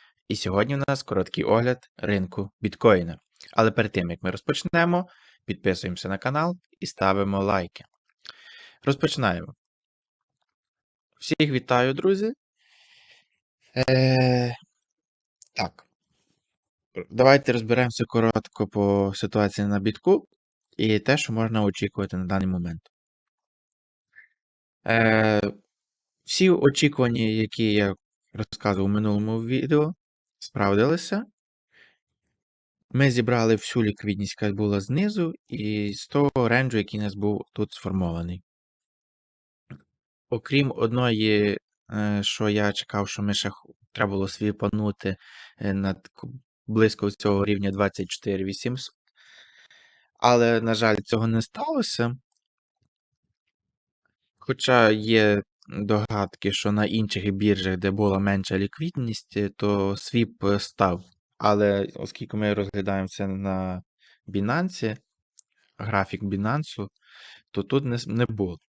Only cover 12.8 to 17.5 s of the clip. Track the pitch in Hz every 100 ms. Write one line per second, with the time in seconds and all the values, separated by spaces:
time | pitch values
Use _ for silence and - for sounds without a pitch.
12.8 | _ _ _ _ _ _ _ _ _ 131
13.8 | 131 131 131 131 127 123 120 117 _ _
14.8 | _ _ _ _ _ _ _ - 95 -
15.8 | - _ _ _ _ _ _ _ _ _
16.8 | _ - - 113 127 139 139